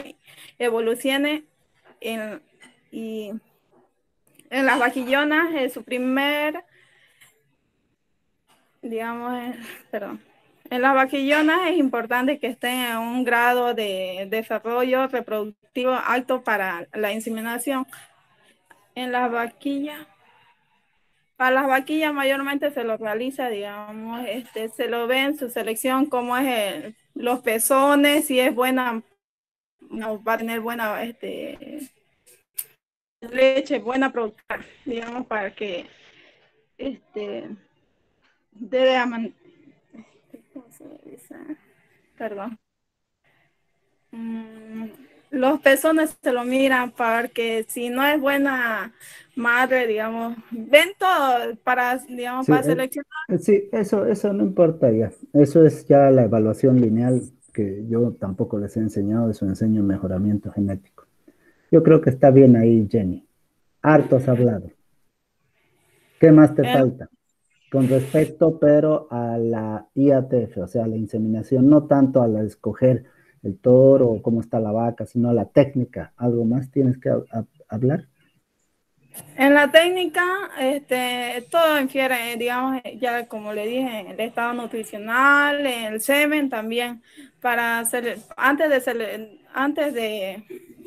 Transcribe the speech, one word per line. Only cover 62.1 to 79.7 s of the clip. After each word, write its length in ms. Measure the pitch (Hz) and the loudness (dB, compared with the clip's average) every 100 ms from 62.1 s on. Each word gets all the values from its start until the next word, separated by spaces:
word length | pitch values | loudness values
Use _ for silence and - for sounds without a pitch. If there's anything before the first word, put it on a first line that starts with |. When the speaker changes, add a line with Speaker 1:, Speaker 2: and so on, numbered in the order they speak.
| 131 143 | 4 6
Speaker 2:
bien 240 | 135 135 117 | 10 8 8
ahí, 320 | 113 113 104 | 6 4 2
Jenny. 320 | 117 92 87 - _ _ _ _ _ | 0 -2 -6 -12 _ _ _ _ _
Harto 320 | 143 151 - 131 | 4 4 4 2
has 120 | 131 | 2
hablado. 440 | 123 123 101 87 - _ _ _ _ _ _ _ _ _ _ _ _ _ _ | 2 2 0 -6 -18 _ _ _ _ _ _ _ _ _ _ _ _ _ _
¿Qué 120 | 160 | 8
más 240 | 156 151 - | 10 8 6
te 80 | |
Speaker 1:
Eh. 100 | 143 | 2
Speaker 2:
falta? 340 | 151 131 131 - _ _ _ _ _ _ | 4 2 0 -12 _ _ _ _ _ _
Con 160 | 135 131 | 0 4
respecto, 680 | 131 131 156 156 - 165 160 | 2 2 2 0 2 2 4
pero 480 | 147 147 151 151 - | 4 6 4 0 -2
a 260 | 120 117 117 | -6 -4 -2
la 500 | 117 113 110 107 - | 0 -2 -4 -6 -6
I 160 | - 143 | 2 4
A 180 | 135 131 | 4 2
T 140 | 127 107 | -2 -2
F, 140 | - | -6
o 80 | 98 | -6
sea, 200 | 123 113 | -2 -2
la 80 | 110 | -4
inseminación, 720 | 107 113 110 110 113 131 135 | -4 -4 -2 -2 0 4 6
no 160 | 151 - | 4 2
tanto 380 | 139 135 131 | 2 4 4
a 40 | 120 | 2
la 140 | 107 | 0
escoger 640 | 107 - 107 104 127 127 - _ _ _ | -4 -6 -8 0 2 2 -2 _ _ _
el 160 | 107 92 | -10 -2
toro 500 | 127 127 135 135 123 | 4 8 8 8 4
o 120 | 107 | 0
cómo 180 | - 113 | 0 -2
está 180 | 110 120 | -2 -4
la 120 | 110 | -2
vaca, 340 | 110 117 110 107 | -2 -2 -4 -6
sino 240 | 123 120 | -2 2
a 40 | |
la 120 | 117 98 | 2 2
técnica. 640 | - 131 131 120 95 85 - | 2 2 0 -4 -8 -14 -4
¿Algo 260 | 123 117 113 | -2 0 0
más 260 | 127 135 | -2 -2
tienes 260 | 143 131 127 | 0 0 0
que 120 | 135 | -2
hab-, 180 | 120 - | -4 -4
hab-, 180 | 113 - _ _ | -10 -10 _ _
hablar? 380 | 110 123 165 - _ _ _ _ _ _ _ _ _ _ - - - | -4 -2 -2 -6 _ _ _ _ _ _ _ _ _ _ -20 -16 0
Speaker 1:
En 160 | 269 | 4
la 180 | 294 285 | 6 6